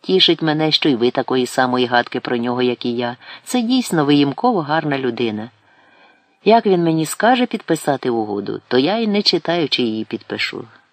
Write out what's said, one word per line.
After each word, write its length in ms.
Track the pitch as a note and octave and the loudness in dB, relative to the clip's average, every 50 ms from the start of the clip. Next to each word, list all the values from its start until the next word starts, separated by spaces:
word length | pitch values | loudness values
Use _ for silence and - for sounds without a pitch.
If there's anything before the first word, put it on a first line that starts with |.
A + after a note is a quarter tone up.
Тішить 400 | - - F#3+ F#3+ - - E3+ - | -2 2 2 2 4 4 2 2
мене, 300 | E3 D#3 D3+ D3+ D#3 D#3 | 0 0 0 2 0 0
що 180 | D3 - - D#3+ | 0 2 2 2
й 60 | C3+ | 2
ви 160 | A2 A#2 B2+ | 4 2 2
такої 340 | - - B2+ - B2+ C3 B2 | 2 0 -2 0 0 -2 -2
самої 400 | A#2+ - - C3 B2+ B2 B2 B2 | -2 0 0 0 2 2 0 0
гадки 340 | A#2 B2 A#2+ A2+ - - B2+ | 2 2 0 0 0 -4 -8
про 180 | - - B2+ | -4 -4 -4
нього, 240 | A#2+ A#2 B2 B2 B2 | -2 -2 -2 -2 0
як 240 | B2+ B2 B2 - - | 0 0 -2 -2 -4
і 100 | B2 A#2+ | -6 -4
я. 220 | A#2 B2 A#2+ A#2+ _ - - - - _ | -4 -4 -6 -8 _ -16 -20 -20 -20 _
Це 180 | - - B3+ | -4 -2 -2
дійсно 440 | A#3 A3+ B3+ C4 A#3 - - D#3+ D3 | 0 2 0 0 0 0 0 0 4
виїмково 560 | C#3 D3 D3 C#3+ C#3 C3+ - - B3 A#3+ F#3 | 4 4 4 4 2 0 0 0 0 2 0
гарна 360 | D#3 C#3 D3+ D#3+ D#3 D3+ C#3+ | -2 0 -2 -2 0 -2 -4
людина. 520 | C3+ C3 B2+ A2+ A2+ B2 A2+ G#2+ G#2+ G#2+ A#2+ _ _ _ _ _ _ _ _ _ _ _ _ _ _ _ _ _ _ _ | -2 -2 -4 -2 -2 -2 -2 -2 -6 -8 -12 _ _ _ _ _ _ _ _ _ _ _ _ _ _ _ _ _ _ _
Як 200 | G3 A3 A#3 A3+ | 4 4 4 4
він 180 | G#3+ F#3 F3 E3+ | 4 2 2 2
мені 220 | E3 D#3+ D#3+ D#3+ | 2 2 0 -2
скаже 400 | D3+ - - - A3+ B3+ A#3+ B3 | -4 -4 0 2 2 4 2 0
підписати 640 | - - G#3+ - - E3 D3+ - - C#3 B2+ - C3 | -2 -4 -10 -4 -4 -4 -2 0 -2 -2 -2 -2 -2
угоду, 520 | A#2+ A#2 G#2+ G#2 G2+ G2+ G2+ G#2 G#2+ G#2+ _ | -2 -2 -2 -2 -4 -6 -4 -6 -8 -10 _
то 100 | _ - | _ 0
я 200 | B2 C3 E3 G3+ | 2 2 2 0
й 100 | A#3 A#3 | 0 -2
не 140 | G#3+ G3+ G#3 | 0 0 0
читаючи 600 | G3+ - - E3+ _ - E3 F3 D#3+ C3 - - B2 | 0 0 0 0 _ -2 -2 -2 -2 -2 -2 -2 -2
її 220 | A2+ A2 A2 G#2+ | -2 -2 -4 -6
підпишу. 600 | _ - A2 - _ G#2 G#2+ - - - G#2+ A#2 A#2 - - _ _ | _ -8 -10 -8 _ -8 -8 -8 -8 -8 -12 -14 -14 -20 -20 _ _